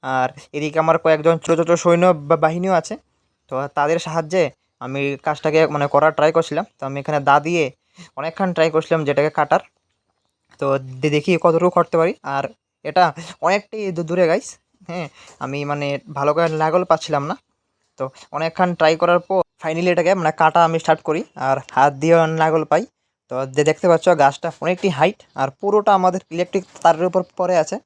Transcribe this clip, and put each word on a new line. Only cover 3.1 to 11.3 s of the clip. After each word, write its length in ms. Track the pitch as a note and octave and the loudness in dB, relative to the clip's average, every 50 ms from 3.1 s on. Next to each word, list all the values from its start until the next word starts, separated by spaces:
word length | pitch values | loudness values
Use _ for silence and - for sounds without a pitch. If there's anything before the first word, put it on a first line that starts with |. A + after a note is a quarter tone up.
| _ _ _ _ _ _ _ _ | _ _ _ _ _ _ _ _
তো 40 | C3+ C3 C#3 C#3+ _ | -8 -8 -8 -6 _
তাদের 240 | C#3+ C#3+ D3 E3 E3+ | -2 0 0 0 -2
সাহায্যে 440 | - E3+ D#3 E3 D#3+ D3+ E3 F#3+ E3 C3+ - _ _ _ _ _ | -2 -4 -4 -4 -4 -2 0 0 0 0 -4 _ _ _ _ _
আমি 200 | B2 B2+ C3+ C#3 C#3 C#3+ C#3 C3 _ | -12 -8 -6 -4 -4 -4 -6 -4 _
কাজটাকে 380 | D#3 D3 - - D#3+ D3+ D#3+ E3 | -4 -4 -2 -4 0 2 2 2
মানে 200 | D3 D3+ D3 C#3+ C#3+ | 2 0 -2 -4 2
করার 240 | - C#3+ D3 D#3+ D#3 | 2 4 4 4 2
ট্রাই 180 | - D3 D#3 D#3 | 2 0 2 2
করছিলাম। 320 | E3 E3 - D3 D3+ G3+ - _ _ | 0 -2 -2 -4 -6 -6 -8 _ _
তো 40 | - | -10
আমি 100 | C3+ C#3 C#3 | -8 -8 -8
এখানে 180 | C3+ - D3+ D3 | -6 -4 -4 -2
দা 160 | C#3 C#3+ C#3 D3 | 2 4 4 4
দিয়ে 240 | C#3+ D#3 E3+ F3 D3+ B2+ - _ _ _ _ - - - _ | 4 0 -2 -2 -2 -2 -4 _ _ _ _ -20 -20 -18 _
অনেকক্ষণ 320 | - C#3 E3 D#3+ - G3 F#3 E3+ | -10 -10 -10 -6 -4 -4 -4 0
ট্রাই 160 | E3+ D#3+ E3 | 0 0 2
করছিলাম 300 | D3+ D#3 D#3+ - E3+ D#3+ D#3 | 2 0 0 0 -2 -2 0
যেটাকে 260 | C#3 C#3+ C3+ C#3+ D#3 | 0 0 0 0 0
কাটার, 320 | - - D3+ - - F3+ - _ _ _ _ _ _ _ _ _ _ _ _ _ _ _ _ _ _ _ | 0 -2 0 0 0 -2 -2 _ _ _ _ _ _ _ _ _ _ _ _ _ _ _ _ _ _ _
তো 60 | D3 C#3 C3+ C#3 C3 C3 B2+ B2+ | -4 -2 -2 -2 -4 -8 -12 -4
দে-, 120 | C3 D3+ C#3+ | -4 0 0
দেখি 180 | D3+ D3 - | 0 0 0